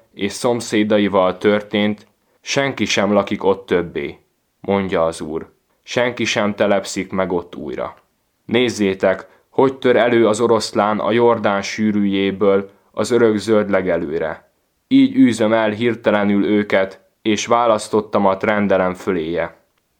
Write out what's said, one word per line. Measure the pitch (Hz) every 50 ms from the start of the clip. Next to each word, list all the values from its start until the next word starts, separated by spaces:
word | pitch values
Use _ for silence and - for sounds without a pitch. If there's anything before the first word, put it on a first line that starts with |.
| _ _ _
és | - 98 101
szomszédaival | - - - 123 120 120 117 - - 107 107 107 107 104 104 98 95 98 92 92 90 -
történt, | - 107 104 104 104 - - 104 104 104 104 - - _ _ _ _ _ _ _
senki | - - - 139 139 139 123 - 107
sem | - - - 101 98 104
lakik | 104 98 - 107 90 -
ott | 95 98 95 -
többé, | - - 87 87 82 - 78 71 71 80 - _ _ _ _ _ _ _ _
mondja | - - 98 98 98 92 - 87 82
az | - - -
Úr. | 80 78 80 80 - - _ _ _ _ _ _ _
Senki | - - 127 120 123 120 - 117
sem | 107 - 120 107 104 104
telepszik | - 110 104 101 98 95 - - 98 92 95
meg | - 95 92 90
ott | 92 87 87 - -
újra. | - 73 71 64 - 62 - - _ _ _ _ _ _ _ _ _ _
Nézzétek, | - 113 120 127 120 104 101 104 98 95 95 - 95 95 92 - - _ _ _ _
hogy | _ - 127 135 131 -
tör | - 127 123
elő | 110 110 123 120 117 113 104
az | 107 107
oroszlán | 120 113 120 110 107 - - 113 101 104 107 101
a | - 98
Jordán | 110 120 120 120 117 110 104 110 101 98
sűrűjéből | 98 - - - 107 107 101 104 101 101 98 98 98 98 98 95 104 98 98 98 101 - - _ _ _
az | - - 110 104
örök | 120 120 117 113 107 104
zöld | 95 107 110 104 104 98
legelőre. | 98 95 92 90 85 85 85 73 76 82 80 78 78 - - _ _ _ _ _ _ _ _ -
Így | 131 135 135 123 -
űzöm | 127 135 123 110 107 113 107 113
el | 113 113 107
hirtelenül | 104 101 117 120 117 117 - 113 104 104 104 101 104 101 95
őket, | 80 107 104 104 - - 98 95 95 - - _ _ _ _
és | - 110 107 101 -
választottamat | - 117 117 120 117 110 107 - - - 107 104 - - 107 101 98 95 95 -
rendelem | 107 107 104 101 98 95 95 92 92 90
föléje. | 92 - 104 95 85 78 80 85 82 80 85 - _ _ _ _ _ _ _ _ _